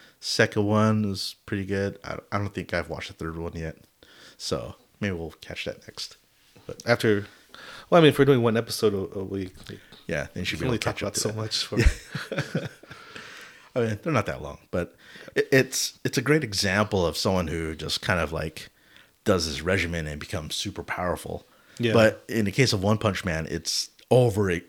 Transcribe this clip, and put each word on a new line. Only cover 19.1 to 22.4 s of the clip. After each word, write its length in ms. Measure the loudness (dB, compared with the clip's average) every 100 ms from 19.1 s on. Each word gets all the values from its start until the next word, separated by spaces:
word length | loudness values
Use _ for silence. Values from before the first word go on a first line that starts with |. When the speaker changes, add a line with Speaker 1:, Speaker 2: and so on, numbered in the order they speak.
| _
Speaker 1:
does 200 | 2 2
his 160 | 2 -4
regimen 460 | 0 0 0 -2 -4
and 120 | -8
becomes 360 | -8 -8 -6
super 280 | -6 -6 -8
powerful. 640 | -8 -4 -2 -2 -6 -10 -12 _ _ -2
Speaker 2:
Yeah. 140 | 4
Speaker 1:
But 320 | 6 6 4 -4
in 180 | 0